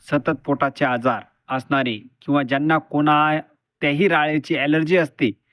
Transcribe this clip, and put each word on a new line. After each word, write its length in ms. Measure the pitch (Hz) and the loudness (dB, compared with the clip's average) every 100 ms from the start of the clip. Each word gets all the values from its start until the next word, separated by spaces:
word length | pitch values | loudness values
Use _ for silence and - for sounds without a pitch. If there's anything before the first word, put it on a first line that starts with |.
सतत 300 | - 147 - 151 - | -4 -2 -2 -4 -4
पोटाचे 400 | 135 139 - 135 | -2 -2 -2 -2
आजार 380 | 123 123 110 - _ - | 0 -2 -4 -8 _ -8
असणारे 480 | 131 - 139 123 107 | -8 -2 -2 -2 -6
किंवा 460 | - _ - 143 | -12 _ -2 -2
ज्यांना 340 | 127 139 151 156 | 0 0 0 0
कोणत्याही 1300 | - 147 151 151 156 156 - _ _ _ 147 143 196 | 0 0 2 4 2 0 -4 _ _ _ -2 0 2
राळेची 500 | 165 151 156 - 156 | 2 0 -2 -2 -2
ॲलर्जी 400 | 143 156 156 180 | 0 0 2 2
असते, 340 | 156 - 123 - _ | 0 -2 -2 -4 _